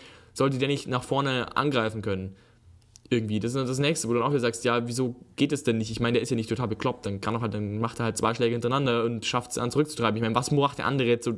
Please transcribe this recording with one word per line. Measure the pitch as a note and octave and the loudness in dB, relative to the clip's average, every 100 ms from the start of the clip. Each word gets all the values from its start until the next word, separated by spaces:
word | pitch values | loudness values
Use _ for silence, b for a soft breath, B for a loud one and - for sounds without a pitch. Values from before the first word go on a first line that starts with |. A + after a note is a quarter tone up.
| B B B | B B B
sollte | - C#3 C3 | 0 0 2
der | C3+ | 0
nicht | C#3+ - | -2 -2
nach | B2+ | -4
vorne | - C3+ C#3 B2+ A#2 - | 0 0 2 0 -2 0
angreifen | C#3 C3 A2 G#2+ | 2 2 0 -2
können? | G#2 F#2+ F#2+ b b b b - _ - - | -2 -2 -4 b b b b -20 _ -20 0
Irgendwie, | B2 A2 G#2+ | 0 2 0
das | A2 C3+ | 0 -2
ist | B2+ | -2
das | C3 | 0
Nächste, | C#3+ E3 A2+ | 0 0 0
wo | |
du | A#2 | 2
dann | A#2+ | 2
auch | |
wieder | C#3+ | 2
sagst, | A#2+ A2+ B2 | 0 0 0
ja, | A#2+ A#2+ | 0 0
wieso | A#2+ B2+ A#2+ - - | -2 -2 -4 -12 -2
geht | C#3 | 0
es | C#3+ | 2
denn | - A2+ | 0 0
nicht? | A2 | 0
Ich | A2+ | -2
meine, | A#2+ | 0
der | A#2+ | 2
ist | A#2+ | 2
ja | A#2+ | -2
nicht | A2 | 0
total | A2+ A#2 | -2 -2
bekloppt, | G#2+ C3 A#2+ G#2 | -2 -2 -2 -6
dann | G2 | -4
kann | G#2+ A#2 | -2 -2
er | |
halt, | A#2 | -2
dann | G#2+ G#2 G#2 | -2 -4 -2
macht | A2+ - | -4 -2
er | A#2 | -2
halt | A2 | 0
zwei | A2+ | 0
Schläge | A#2 A#2+ | 2 0
hintereinander | A#2+ A#2+ C3+ C3+ A#2 A#2 | 2 0 0 2 2 0
und | A#2 - | -2 -2
schafft | B2 A#2+ | -2 -2
es, | - | -4
an | A#2+ | 0
zurückzutreiben. | C3 D3+ - A#2 G#2+ | 0 0 0 0 2
Ich | |
meine, | A2+ A2+ | 2 2
was | C3 | 2
macht | C#3+ C#3 - | 2 2 0
der | - | -2
andere | C3+ A#2+ | 0 2
jetzt | A#2+ | 2
so, | B2 | 0